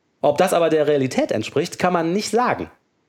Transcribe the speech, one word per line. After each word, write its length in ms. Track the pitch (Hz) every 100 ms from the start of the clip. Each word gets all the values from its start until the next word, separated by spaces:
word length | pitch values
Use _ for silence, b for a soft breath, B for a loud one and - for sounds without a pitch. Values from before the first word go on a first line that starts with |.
| _ -
Ob 160 | 139 143
das 160 | 185
aber 160 | 175 165
der 180 | 156 147
Realität 440 | 147 131 - 302
entspricht, 480 | 110 - 147 175 -
kann 140 | 180
man 200 | 175 165
nicht 160 | 196 -
sagen. 400 | 220 240 - 82 _ _ _